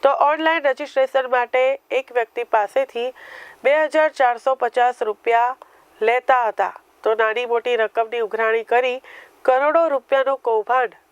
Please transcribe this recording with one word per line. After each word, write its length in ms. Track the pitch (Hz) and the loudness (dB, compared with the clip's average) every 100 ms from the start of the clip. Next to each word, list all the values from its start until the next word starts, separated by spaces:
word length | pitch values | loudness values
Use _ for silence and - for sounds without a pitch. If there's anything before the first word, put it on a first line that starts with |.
તો 80 | 277 | 0
ઓનલાઈન 520 | 277 285 311 320 330 | 2 0 2 0 0
રજિસ્ટ્રેશન 680 | 277 254 294 - 262 269 254 | -2 -4 -4 -2 0 0 0
માટે 500 | 247 247 247 262 269 _ | -2 0 0 0 -2 _
એક 220 | 247 262 | -8 -4
વ્યક્તિ 300 | 247 226 - | -6 -4 -6
પાસેથી 680 | 233 226 202 - 262 233 247 - - - - - | -2 -2 0 -2 -4 -6 -8 -10 -20 -20 -20 -4
બે 200 | 254 294 | 0 2
હજાર 240 | 311 311 311 | 2 2 0
ચારસો 460 | 302 254 240 269 | 2 0 0 -2
પચાસ 400 | 262 240 247 240 240 | 0 -2 2 0 0
રૂપિયા 540 | 220 202 - 233 240 262 - _ _ _ | -6 -4 0 2 0 -4 -16 _ _ _
લેતા 460 | 220 247 - 254 233 | 0 0 2 2 2
હતા. 240 | - 185 - _ _ | -2 -4 -4 _ _
તો 120 | 208 | -2
નાની 320 | 220 220 220 247 | 2 0 0 -2
મોટી 300 | 233 240 240 | -2 0 -2
રકમની 440 | 214 - 226 240 | -2 -2 -4 -2
ઉઘરાણી 420 | 220 220 220 226 | -4 -2 0 0
કરી 380 | 220 240 254 247 - - - _ | 0 0 0 -4 -12 -20 -20 _
કરોડો 460 | - 254 285 311 330 | 0 2 2 2 2
રૂપિયાનું 480 | 277 _ 269 262 269 | -2 _ 0 0 -2
કૌભાંડ 560 | - 220 208 254 240 - _ | -2 -2 0 -2 -2 -6 _